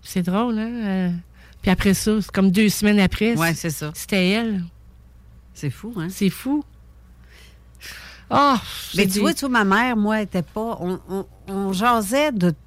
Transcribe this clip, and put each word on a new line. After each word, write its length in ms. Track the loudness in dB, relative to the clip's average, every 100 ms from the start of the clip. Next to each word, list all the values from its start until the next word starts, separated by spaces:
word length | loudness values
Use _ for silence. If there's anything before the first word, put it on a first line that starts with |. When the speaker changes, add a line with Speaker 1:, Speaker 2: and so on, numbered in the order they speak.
Speaker 1:
C'est 200 | -6 -4
drôle, 360 | -2 0 0 -2
hein ? 120 | -4 -6
Euh... 260 | -2 -2 -2 -4 -8 -20 -20 -4
Puis 80 | 0
après 240 | 2 2
ça, 260 | 2 2 0
c'est 100 | 0
comme 180 | 2 4
deux 180 | 4 2
semaines 300 | 2 2 4
après, 360 | 2 2 0 2
Speaker 2:
Ouais, 180 | 0
Speaker 1:
c'est, 160 | 0 -4
Speaker 2:
c'est 80 | -6
ça. 120 | -8
Speaker 1:
c'était 340 | -10 -4 0 2
elle. 320 | 0 0 -4 -6 -14 -20 -20 -20 -20 -20 -20 -20
Speaker 2:
C'est 160 | -8 -8
fou, 240 | -8 -10 -8
hein ? 120 | -8
Speaker 1:
C'est 200 | 0 -2
fou. 320 | -2 -2 -2 -4 -16 -20 -20 -20 -20 -20 -20 -20 -20 -20 -20 -20 -18 -20 -20 -2
Ah, 320 | 4 4 4 -2 -14 -6 0
Speaker 2:
Mais 60 |
Speaker 1:
c'est 40 | 2
Speaker 2:
tu 60 |
Speaker 1:
des 60 | 2
Speaker 2:
vois, 140 | 0
tu 60 | 0 0
vois, 20 |
ma 160 | 2
mère, 320 | 4 4 2 2
moi, 220 | 0 0
elle 60 |
était 180 | -2 -4
pas. 340 | -4 -6 -6 -6
On, 180 | -6 -6 -6
on, 180 | -8 -8 -16 -10
on 240 | -6 -4
jasait 600 | 0 2 2 0 0 0
de 200 | 2 0 0